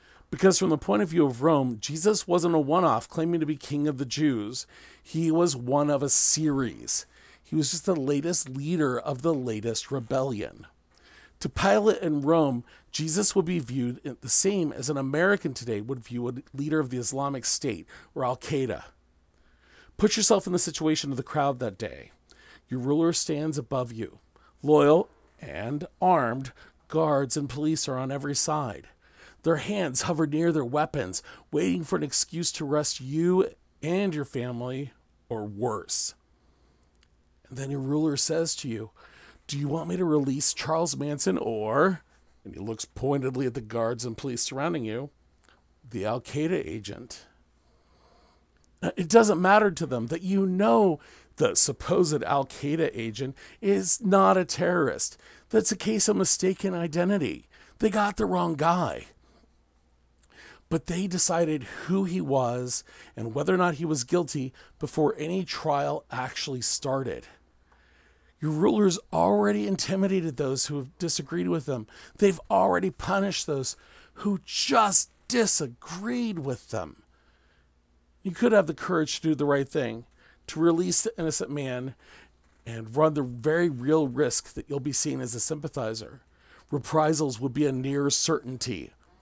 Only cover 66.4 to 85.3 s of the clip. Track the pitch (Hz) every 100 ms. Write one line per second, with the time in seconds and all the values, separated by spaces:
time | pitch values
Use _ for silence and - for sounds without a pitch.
66.4 | - 131 117 - 139 135 127 65 - -
67.4 | _ _ _ _ _ _ _ _ _ -
68.4 | 151 151 208 220 202 175 - 160 175 208
69.4 | 208 208 208 190 - 190 196 190 165 135
70.4 | 139 135 - 147 131 - 170 - 139 170
71.4 | 180 165 147 127 110 - - - 202 170
72.4 | - 196 185 180 185 - - 196 196 -
73.4 | - 139 127 - - - - - 208 196
74.4 | - - - 262 208 180 - _ - 247
75.4 | 214 - 143 120 - 170 214 247 233 175
76.4 | 139 123 - 110 80 - _ _ _ _
77.4 | _ _ _ _ _ _ _ _ 190 170
78.4 | 233 214 160 - - 175 151 - 160 143
79.4 | 147 139 139 156 120 113 - _ _ _
80.4 | - 156 165 165 180 165 220 - 165 151
81.4 | 180 147 131 123 127 - - - - _
82.4 | _ _ - 113 110 127 156 147 127 120
83.4 | 151 160 175 127 127 156 143 123 143 -
84.4 | - - - 139 135 135 156 131 123